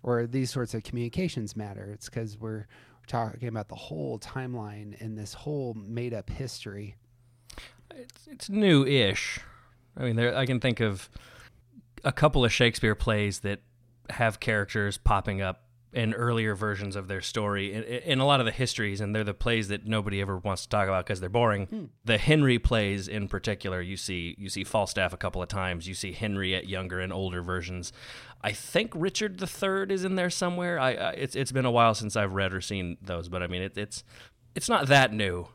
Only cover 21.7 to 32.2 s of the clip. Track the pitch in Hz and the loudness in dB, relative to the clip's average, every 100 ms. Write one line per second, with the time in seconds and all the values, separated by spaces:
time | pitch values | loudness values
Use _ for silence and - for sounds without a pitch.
21.7 | 220 156 _ 110 110 - 156 139 120 - | -6 -10 _ 0 2 6 6 8 6 4
22.7 | 117 101 98 92 107 101 98 - 101 101 | 2 2 0 -4 -6 -4 -4 -4 -4 -4
23.7 | 92 90 95 - 90 85 - 98 98 95 | -4 -4 -8 -6 -6 -6 -8 -8 -8 -2
24.7 | 110 98 - 90 90 95 90 90 101 92 | 0 0 0 0 0 -4 -4 -4 -2 -2
25.7 | 87 82 92 98 85 110 98 95 92 92 | -4 -6 -8 -8 -4 -4 -2 0 -2 -2
26.7 | 95 92 92 92 92 95 90 87 90 85 | -6 -4 -4 -2 -2 -2 -4 -2 -4 -4
27.7 | 92 87 - - - - - 107 104 - | -8 -8 -14 -18 -18 -18 -4 -4 -4 -2
28.7 | 175 226 165 185 - 214 180 190 - 196 | 0 0 -2 -2 0 -4 -4 -8 -2 -2
29.7 | 190 196 196 185 190 180 - 180 175 180 | 0 -2 -2 0 0 0 0 -2 0 -2
30.7 | 170 131 123 - - 135 - 135 131 127 | 2 2 2 -2 -2 -4 -2 -2 2 4
31.7 | 117 117 107 107 110 | 8 8 6 0 0